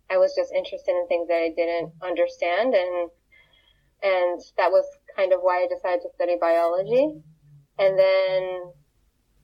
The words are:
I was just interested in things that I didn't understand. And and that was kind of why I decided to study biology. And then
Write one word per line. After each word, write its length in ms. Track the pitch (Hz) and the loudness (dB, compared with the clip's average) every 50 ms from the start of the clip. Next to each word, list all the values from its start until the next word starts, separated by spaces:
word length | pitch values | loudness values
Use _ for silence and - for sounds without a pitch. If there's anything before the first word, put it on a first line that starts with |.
| _ - | _ -2
I 100 | 190 185 | 2 2
was 140 | 185 190 190 | 2 2 2
just 180 | 190 175 - 160 | -2 -4 -2 -4
interested 380 | 190 185 - 196 180 - 196 | -6 -6 -6 -10 -6 -4 -2
in 160 | 180 175 175 - | -2 -2 -2 -2
things 180 | 180 170 170 | -2 -2 0
that 160 | 165 170 170 | -2 -2 0
I 80 | 165 165 160 | -2 -2 -2
didn't 380 | 175 170 170 170 170 170 165 160 - | -2 -2 -2 -2 -4 -6 -8 -12 -12
understand. 720 | 185 180 165 165 175 175 - - 185 170 175 196 233 262 233 | -10 -6 -2 -2 -2 -2 -2 -4 -4 -2 0 0 0 2 2
And 360 | 190 180 180 180 175 170 170 - _ _ _ _ _ _ _ _ _ _ _ _ _ _ _ _ _ | 0 0 -2 -2 -4 -6 -6 -10 _ _ _ _ _ _ _ _ _ _ _ _ _ _ _ _ _
and 380 | - 196 185 185 180 180 175 - - - _ | -2 0 0 2 0 0 -2 -6 -10 -6 _
that 140 | - 185 175 | 0 2 4
was 140 | 185 190 190 - - _ _ - - | 4 2 2 0 -6 _ _ -10 -4
kind 160 | 208 190 180 | -2 0 2
of 80 | 190 175 | 2 2
why 240 | 180 185 180 180 180 | 2 0 0 0 0
I 100 | 175 180 | -2 -4
decided 280 | 175 - 185 180 175 | -4 -2 -2 -2 -2
to 120 | - 175 - | -4 -8 -6
study 220 | - 175 175 175 170 | -4 -2 -2 0 0
biology. 840 | 170 165 165 170 170 170 175 185 196 208 233 262 294 311 311 - - - - _ _ _ - - _ _ _ - | 2 2 2 2 2 2 0 -2 -2 0 2 2 2 0 -2 -8 -18 -20 -20 _ _ _ -20 -20 _ _ _ 0
And 200 | 196 190 190 190 | 0 2 4 4
then 720 | 190 190 190 190 190 185 185 185 185 185 185 180 180 175 175 _ _ _ _ _ _ _ _ _ _ _ _ _ | 4 4 4 2 2 0 0 -2 -2 -4 -6 -10 -12 -14 -20 _ _ _ _ _ _ _ _ _ _ _ _ _